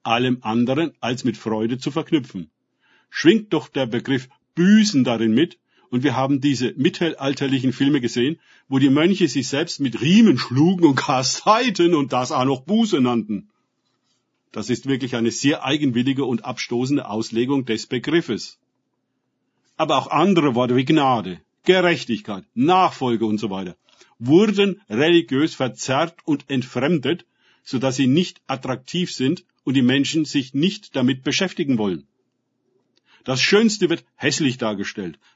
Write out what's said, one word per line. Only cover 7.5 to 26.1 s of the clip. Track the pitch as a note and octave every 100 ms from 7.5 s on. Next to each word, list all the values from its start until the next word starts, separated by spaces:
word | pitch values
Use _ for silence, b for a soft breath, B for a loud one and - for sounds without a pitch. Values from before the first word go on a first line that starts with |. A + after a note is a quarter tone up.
| C3 B2+
Filme | B2+ C#3 D3
gesehen, | A#2 B2 B2 E3 b b b
wo | C3
die | C3+
Mönche | C#3 E3+ G3 E3
sich | C3 C3
selbst | C#3 E3+ -
mit | C#3 A2+
Riemen | C#3 G3+ A3 C#3
schlugen | - B2+ E3 F#3 E3
und |
kasteiten | C3 - C3 C3 - - A3 B3+ F3+ F3
und | D3+ C3+
das | B2 B2+
auch | D3 C3
noch | C3
Buße | C3 G#3+ A3 D#3+
nannten. | B2 A#2 G#2 G2+ - _ _ _ _ _ _ _ _ _ _
Das | - G2+
ist | A#2+ C3+
wirklich | C3 B2+
eine | B2 A2+
sehr | G2 C#3 D#3 C3
eigenwillige | D3 D3 A#2+ B2 C3+
und | B2 A#2 C3
abstoßende | B2 - A#2+ C3 C#3+ -
Auslegung | G#2+ A2+ A2 B2 C#3 B2+
des | A2 -
Begriffes. | B2+ B2+ E3 E3 G2+ - - _ _ _ _ _ _ _ _ _ _ _ -
Aber | D#3 C#3
auch | -
andere | D3 F#3 F3 D3
Worte | A#2+ B2
wie | B2 C3
Gnade, | D#3 C3+ B2 F#2 F2 _ _
Gerechtigkeit, | - F#3 F3 E3+ - G#2+ A2 G2 -
Nachfolge | A2+ C#3 F#3 F3 - B2+ A2+ A2
und | G#2+
so | A2
weiter | F#2+ F2+ E2+ _ b b b
wurden | A#2 D#3+ A3 G3 G3+ F3+ -
religiös | G#2+ D#3 E3+ - C3+ D#3+
verzerrt | - C3 - - C3+ E3